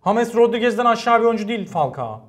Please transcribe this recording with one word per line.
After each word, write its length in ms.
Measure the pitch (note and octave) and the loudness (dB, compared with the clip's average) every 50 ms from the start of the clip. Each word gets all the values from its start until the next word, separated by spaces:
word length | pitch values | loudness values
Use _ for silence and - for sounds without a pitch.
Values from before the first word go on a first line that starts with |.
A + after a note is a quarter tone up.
| _ | _
James 300 | F3+ G#3 A3+ A#3+ A#3 A3+ | 0 0 0 0 0 2
Rodriguez'den 500 | A#3 A#3 A#3 G#3+ A#3 A#3 B3 G#3+ G#3+ A#3+ | 2 2 4 2 0 0 0 0 2 2
aşağı 340 | A#3+ A3+ A3+ - A#3+ A#3 A3+ | 2 2 2 2 2 2 4
bir 60 | A3+ | 4
oyuncu 220 | A#3 A#3 G#3 G#3+ | 2 0 0 -4
değil 200 | G3+ A#3+ A#3 A#3 | -4 -6 -6 -6
Falcao. 540 | - - E3+ D3 C3 - - B2 A2+ G#2+ A2 - | -6 -4 -2 -2 -2 -4 -8 -10 -10 -10 -14 -18